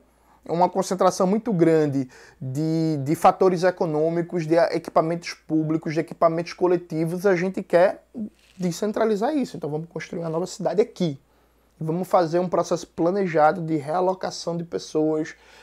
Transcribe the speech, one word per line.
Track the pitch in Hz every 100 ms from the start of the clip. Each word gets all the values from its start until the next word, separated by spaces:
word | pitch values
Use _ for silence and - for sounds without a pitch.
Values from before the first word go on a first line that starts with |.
| _ _ _ _ -
uma | 165 180
concentração | 190 185 185 185 180 185
muito | 220 247
grande | 180 170 160 151 139 131 - - _
de, | 131 135 160 160 160 147
de | 135 170
fatores | 196 185 190 180
econômicos, | 180 180 175 151 160 170 170 180 156
de | 170
equipamentos | 165 165 - 180 160 170 -
públicos, | - - 156 156 160 165
de | 156
equipamentos | 160 - 170 165 170
coletivos, | - 180 180 175 156 165 180 196
a | 175
gente | 190 190
quer | 190 170 190 - _ 247 208 - _ -
descentralizar | 180 165 214 208 226 202 247 311
isso. | 254 170
Então | 151
vamos | 151 170
construir | 160 - 180
uma | 165
nova | 165 180
cidade | - 165 180
aqui. | 247 - 170 135 _ _ _ _ _ -
E |
vamos | 160 170 180
fazer | 196 160 175
um | 180
processo | 175 170 165 -
planejado | - 170 202 185 156 151 180
de | 160 156
realocação | 139 175 180 185 180 - 170 170
de |
pessoas, | 170 185 - 156 156 156 160 - - -